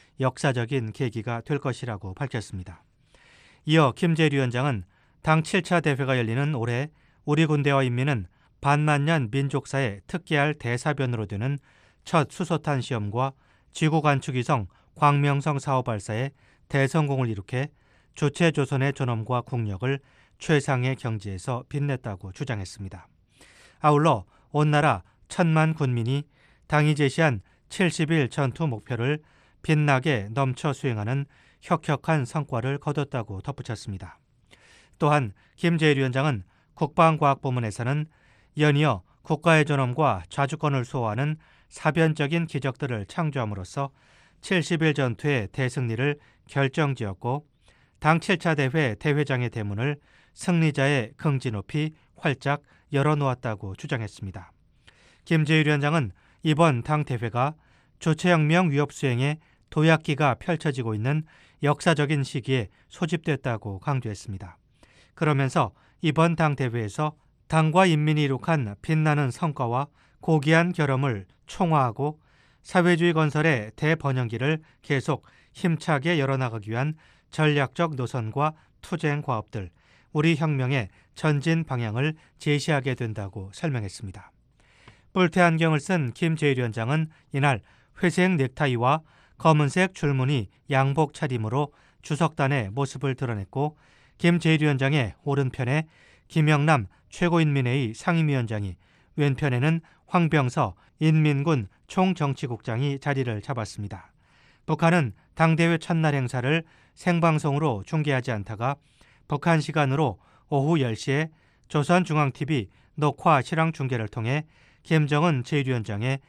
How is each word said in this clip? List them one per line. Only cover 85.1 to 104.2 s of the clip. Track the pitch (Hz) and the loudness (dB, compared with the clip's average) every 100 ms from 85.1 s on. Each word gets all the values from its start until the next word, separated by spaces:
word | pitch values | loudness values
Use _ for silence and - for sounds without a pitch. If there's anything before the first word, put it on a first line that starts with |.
뿔테 | 190 175 185 | 0 2 4
안경을 | 175 160 165 156 | 4 4 2 2
쓴 | - 180 127 | 0 -2 -2
김 | - 165 156 | -2 -2 0
제일 | 147 127 | 0 0
위원장은 | 120 113 113 156 156 _ - | -2 -4 -2 -2 -2 _ -8
이날 | 143 143 117 _ _ _ - | 0 0 0 _ _ _ -2
회색 | 175 180 185 180 | 0 2 2 2
넥타이와 | 123 - 143 120 123 156 - _ _ - | 0 0 -2 2 0 0 -4 _ _ 0
검은색 | 160 151 143 180 190 - | 4 4 4 2 0 0
줄무늬 | 147 135 131 139 98 _ - | 0 0 0 -2 -4 _ -2
양복 | 135 135 139 147 - | 0 2 2 -2 -2
차림으로 | 147 123 110 131 143 _ _ _ | -4 -4 -2 -2 -4 _ _ _
주석단의 | - 151 160 - 135 143 98 | -6 0 0 0 0 0 -2
모습을 | 120 139 131 139 127 | -4 -6 -4 -6 -4
드러냈고 | 127 107 95 131 151 - _ _ _ - | -4 -6 -6 -4 -4 -6 _ _ _ 0
김 | 170 170 | 2 4
제일 | 165 156 | 4 4
위원장의 | 151 135 135 147 107 - | 2 2 2 0 -2 -4
오른편에 | 147 139 131 - 123 147 156 _ _ _ _ | -4 -2 -2 -2 -2 -2 -4 _ _ _ _
김영남 | 165 151 151 151 147 98 _ _ | 0 4 4 4 2 0 _ _
최고인민회의 | - 175 170 151 139 123 135 117 113 | -2 2 4 2 2 0 0 -2 -4
상임위원장이, | - 165 156 135 110 107 98 87 _ _ _ - | -2 0 2 0 -2 -4 -6 -10 _ _ _ -2
왼편에는 | 143 127 147 123 147 165 - _ - | 0 0 0 0 2 0 -4 _ -2
황병서 | 180 165 156 127 160 110 - _ - | 0 2 2 2 0 -2 -4 _ 0
인민군 | 156 156 151 139 151 139 95 _ - | 2 4 4 2 0 0 -2 _ -6
총정치국장이 | - 185 180 143 127 127 117 - 113 143 139 | 0 0 0 -2 -2 -6 -8 -6 -2 -2 -2
자리를 | 147 135 127 104 | -4 -2 -2 -4
잡았습니다. | - 120 107 - 101 95 - _ | -6 -6 -6 -8 -12 -12 -18 _